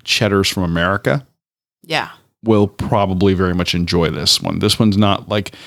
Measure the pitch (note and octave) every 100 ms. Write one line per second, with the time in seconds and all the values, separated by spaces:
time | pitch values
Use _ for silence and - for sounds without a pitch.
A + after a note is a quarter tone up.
0 | - - G#2+ G2 G2 G2 F2 E2+ F2 G2+
1 | - B2+ - _ _ _ _ _ D#3+ D#3
2 | F2 - _ _ A2 G#2+ G#2 - - A2+
3 | G2 F#2 G2 F#2 F#2 F2+ F2 F2 F2 F2+
4 | E2 D2 - - - E2+ G#2 - A2 G2
5 | G2+ - - G#2 F2+ -